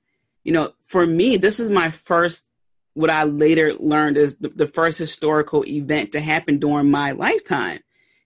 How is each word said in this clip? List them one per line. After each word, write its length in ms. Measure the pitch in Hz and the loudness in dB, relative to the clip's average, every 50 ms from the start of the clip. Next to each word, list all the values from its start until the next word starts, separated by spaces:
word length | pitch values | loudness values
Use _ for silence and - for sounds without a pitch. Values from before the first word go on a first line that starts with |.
| _ _ _ _ _ _ _ _ | _ _ _ _ _ _ _ _
You 80 | - - | -4 -2
know, 220 | - 156 143 - - _ | 0 0 0 -2 -8 _
for 240 | _ - - 185 170 | _ -4 0 0 2
me, 300 | 165 165 170 202 269 240 | 2 2 2 2 2 2
this 240 | 185 185 214 214 240 | 2 2 0 0 -2
is 100 | 233 214 | -2 0
my 200 | 202 185 165 160 | 0 0 0 -2
first, 580 | 160 - - - 175 170 170 170 165 - - _ _ _ _ _ _ _ _ _ - | -4 -8 -4 -2 0 0 0 0 -4 -8 -14 _ _ _ _ _ _ _ _ _ -4
what 160 | 156 160 160 | -2 0 2
I 120 | 160 156 | 2 2
later 520 | 156 151 147 147 151 156 165 160 156 151 - - | 0 0 0 2 2 4 4 4 2 0 -2 -2
learned 380 | - 151 151 151 151 147 143 | -2 0 2 2 2 2 2
is 220 | 147 147 139 - - | 2 2 0 0 -6
the, 100 | 151 - | -10 -6
the 180 | - - 147 | -2 -2 -2
first 320 | 147 - 160 165 165 156 - | -2 0 0 0 0 -2 -4
historical 640 | 165 156 - - 156 151 156 151 151 - 160 147 - - | -8 -10 -8 -4 -2 0 2 0 0 0 0 -2 -2 -2
event 420 | 143 147 143 135 151 151 101 - | -4 -6 -4 -2 -2 -2 -2 -4
to 80 | - 151 | -6 -6
happen 380 | 151 156 156 165 - 160 143 143 | -2 -2 -2 -2 0 0 0 0
during 320 | 147 147 147 147 143 143 | 0 0 0 2 2 2
my 220 | 143 143 143 139 | 2 2 0 -4
lifetime. 640 | 131 - - 240 453 - - - - 131 110 87 76 - _ _ _ _ _ _ _ _ _ | -4 -4 -2 -2 -2 -2 -2 -4 -4 -4 -4 -4 -8 -12 _ _ _ _ _ _ _ _ _